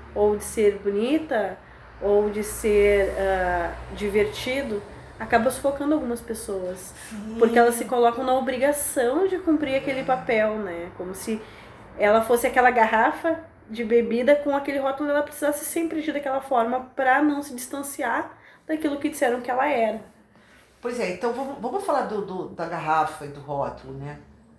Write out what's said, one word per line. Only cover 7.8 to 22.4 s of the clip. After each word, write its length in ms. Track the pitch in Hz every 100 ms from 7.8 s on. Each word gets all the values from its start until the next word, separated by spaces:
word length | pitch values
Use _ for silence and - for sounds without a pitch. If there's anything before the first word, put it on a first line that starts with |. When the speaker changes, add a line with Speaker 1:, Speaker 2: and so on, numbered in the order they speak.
Speaker 1:
colocam 400 | 226 247 233 233
na 100 | 262
obrigação 960 | 262 254 254 269 294 - - 240 277 381
de 100 | 370
cumprir 360 | - 302 294 269
aquele 240 | 277 262
Speaker 2:
É. 40 | 262
Speaker 1:
papel, 500 | 254 262 226 214 214
né? 340 | 202 170 175 -
Como 160 | 185
se 280 | 190 - 220 - - - - - -
ela 220 | 208 220
fosse 260 | 220 240 262
aquela 240 | 254 247
garrafa 720 | 233 220 226 247 - 330 320 - - -
de 140 | 220
bebida 540 | 226 233 214 226 247 294
com 180 | 294 285
aquele 240 | 285 277
rótulo, 300 | 269 269 294
ela 120 | 285
precisasse 440 | 294 - 285 294 330
sempre 340 | 339 330 320
agir 140 | 311
daquela 260 | 285 285 269
forma 520 | 269 254 233 254 - -
pra 260 | 262 269
não 200 | 302 285
se 120 | 285
distanciar 840 | 247 - 277 277 - 247 254 - - - - -
daquilo 320 | 311 311 285
que 100 | 294
disseram 320 | 294 262 247
que 100 | 247
ela 160 | 247 277
era. 420 | 262 220 220 - - _ _ _ - _ _
Speaker 2:
Pois 180 | 240 233
é, 120 | 190
então 180 | 180 240
vamos, 280 | 240 277 269
vamos 240 | 214 381 381
falar 220 | 294 196
do, 180 | 208 180
do, 240 | 185